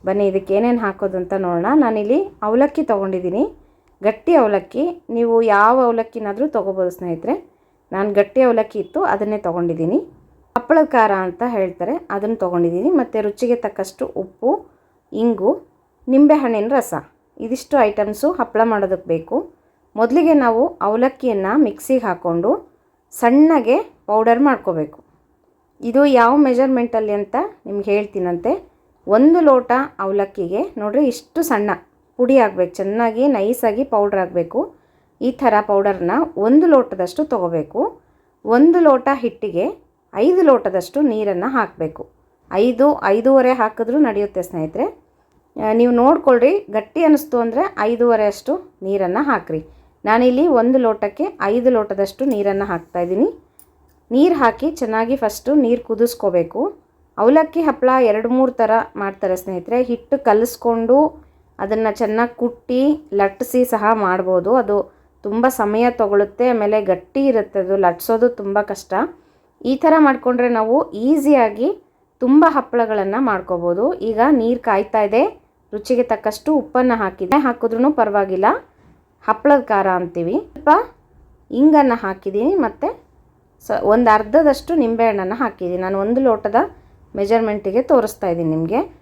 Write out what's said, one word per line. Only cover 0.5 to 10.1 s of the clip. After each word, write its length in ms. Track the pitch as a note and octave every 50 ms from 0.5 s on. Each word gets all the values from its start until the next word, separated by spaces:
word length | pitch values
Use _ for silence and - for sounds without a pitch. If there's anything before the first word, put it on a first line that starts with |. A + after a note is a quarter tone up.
| G3 G#3
ಏನೇನು 220 | A#3 A#3+ A#3+ A#3 A3
ಹಾಕೋದು 320 | G3+ F#3+ - G3+ F#3+ F#3 F#3
ಅಂತ 120 | F3+ F3 G3 G3 F#3+
ನೋಡೋಣ. 220 | F3+ F3 E3+ F3 G#3 C#4 D#4 C#4
ನಾನಿಲ್ಲಿ 340 | A#3 A3 G#3+ G#3 G#3 B3+ E4+ G4 G4 - _ -
ಅವಲಕ್ಕಿ 360 | G#3+ A3 B3 C#4 C#4+ C#4+ D#4+ D4+ -
ತೊಗೊಂಡಿದ್ದೀನಿ, 520 | A3+ G3 G3 F#3+ F#3 F3+ F3+ F3+ F3 G#3+ E4+ G#4+ - _ _ _ _ _ _ _ _ _ -
ಗಟ್ಟಿ 280 | G#3 G#3+ G#3+ _ - F4 D4+
ಅವಲಕ್ಕಿ. 440 | A#3+ G#3+ G3+ F#3+ F#3 - - A#3 D4 F4 F4 F4 _ - A3+
ನೀವು 180 | A#3 A#3 A#3 A3+ A3+ A#3 A3 G3+
ಯಾವ 200 | G3+ G#3 A3 B3 C4 B3+ A#3+
ಅವಲಕ್ಕಿನಾದ್ರೂ 580 | A#3 A3+ A3+ A3+ _ A#3 G#3+ G3+ G3 G#3+ C4+ D4+ -
ತೊಗೋಬೋದು 380 | A3+ F#3+ G3 F#3+ F#3+ F#3 F3+ F3
ಸ್ನೇಹಿತರೆ. 380 | F3+ F#3 F3 E3+ D#3+ - G#3 D#4 G4+ - _ _ _ _ _ _ _ _ _ -
ನಾನು 140 | F#3+ G3 G#3+ G3+ G3+
ಗಟ್ಟಿ 240 | G3+ G3+ - C4 C4
ಅವಲಕ್ಕಿ 320 | B3 A#3 A3+ A3 A3 - G#3+ F#3+
ಇತ್ತು, 160 | - _ D#4 G4 - -
ಅದನ್ನೇ 240 | G3 G#3+ G#3 G#3+ G#3 G#3 F#3
ತೊಗೊಂಡಿದ್ದೀನಿ. 500 | E3 F3+ F3 E3+ D#3+ E3 E3 E3+ G#3 F#4+ - -